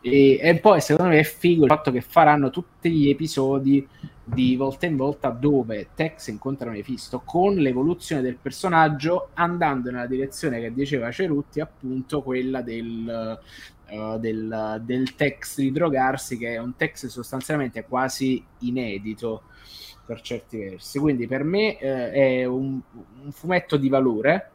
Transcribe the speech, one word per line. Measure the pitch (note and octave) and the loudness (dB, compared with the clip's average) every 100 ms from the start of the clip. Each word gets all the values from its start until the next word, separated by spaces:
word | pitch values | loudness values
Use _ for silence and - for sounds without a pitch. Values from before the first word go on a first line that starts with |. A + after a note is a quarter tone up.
E, | B2 C#3 C#3 C3 | 4 8 8 8
e | D#3 E3 | 4 6
poi | G#3+ F3+ | 6 6
secondo | - D#3 F3+ | 4 2 6
me | D#3 | 4
è | |
figo | D#3 - F3 E3+ | 4 0 2 6
il | C#3 | 6
fatto | D3+ D3+ | 6 2
che | B2 | -2
faranno | - - D#3 D3 C3+ | 2 6 6 6 2
tutti | F3 F3 _ F3 | -2 -10 _ 0
gli | D#3+ C#3+ | 2 4
episodi | C#3 D#3 - C3+ C#3 C3+ C#3 C3+ - D3+ - | 2 -2 -2 0 0 4 2 2 -16 -20 -18
di | - A#2 B2+ | -6 0 2
volta | B2+ C3+ C3+ | 2 -2 -2
in | F3 | -2
volta | D3 C3+ D3 C#3 | 0 -2 -2 -4
dove | A#2+ C#3+ C#3+ A2+ G#2+ F#2 | 0 2 2 0 -6 -10
Tex | - D#3+ D#3+ - | -4 -4 -4 -12
incontra | G#2+ C3 C3+ A#2+ | -8 -6 -6 -8
Mephisto | G#2+ G#2 A#2+ - B2 | -8 -8 -10 -8 -10
con | - - G3 | -4 2 2
l'evoluzione | G3 C#3 B2+ C#3+ F3 - D3+ | 4 2 2 0 -2 -4 -4
del | B2+ B2 | -2 -4
personaggio, | C#3 - F#3+ E3 D#3+ D3 D3+ F3+ - | -10 -6 0 4 4 2 0 -2 -2
andando | - E3+ F3 E3 C3+ B2 | -2 0 2 0 0 -4
nella | B2 B2 | -6 -4
direzione | C3 C3+ - D#3+ A#2 | -4 -4 -4 -4 -4
che | A#2 | -6
diceva | A#2+ C#3 C#3+ A#2 | -4 -2 -2 -4
Cerutti, | A#2+ F3+ C#3+ C#3 - | -4 -2 -2 -4 -6
appunto | D#3 _ C3 C3 B2+ D3 | -8 _ -8 -8 -4 -6
quella | C3 B2+ B2+ C3 | -4 -4 -4 -6
del, | A#2+ A2+ A#2 A#2 A2+ A#2 A2+ A2+ - - - _ - | -6 -8 -8 -8 -8 -8 -8 -10 -16 -20 -20 _ -16
eh, | G#2+ G#2+ A2+ | -12 -8 -6
del, | A2+ A2 A2 A2 A2 A2 | -4 -4 -6 -6 -6 -6
del | A2+ B2+ B2+ - | -4 -2 -4 -2
Tex | D3 - - - | -4 -4 -14 -4
di | C3+ | -2
drogarsi, | C3+ E3+ C3+ C3 C3+ - B2 | 0 0 2 0 -2 -8 -8
che | A#2 | -6
è | A#2 | -6
un | A#2+ B2+ | -8 -4
Tex | D#3 - C3 | -6 -6 -14
sostanzialmente | - A#2+ C3 - D#3 C3 A2+ - | -12 -10 -10 -4 -4 -4 -8 -6
quasi | B2+ C3 - C3 B2+ - _ | -2 -2 -2 -2 -2 -4 _
inedito | B2 B2+ A#2 G2 G#2 G#2+ A#2 A2 - - - - - - | -6 -4 -4 -8 -8 -8 -6 -8 -12 -20 -20 -20 -20 -20
per | - A#2 | -14 -14
certi | - A#2+ - A2 | -10 -12 -10 -12
versi. | G2 F#2 - C#3 | -12 -14 -10 -2
Quindi | D3+ C3 A2+ | 0 0 -2
per | C3 | -4
me, | D3 F#3+ G#3+ - | -2 0 -2 -2
eh, | C3+ C3+ A#2+ | -6 -4 -4
è | C#3 C3+ B2+ | 2 2 2
un, | B2+ B2+ C3+ C3+ - A#2 - A#2 | -2 -2 -4 -6 -10 -20 -20 -18
un | C#3+ | -18
fumetto | - E3 F3+ - D3 | -12 -2 -2 0 0
di | C3+ | 2
valore | C3+ C3 G#2+ B2+ F3+ - | 2 2 2 2 0 -2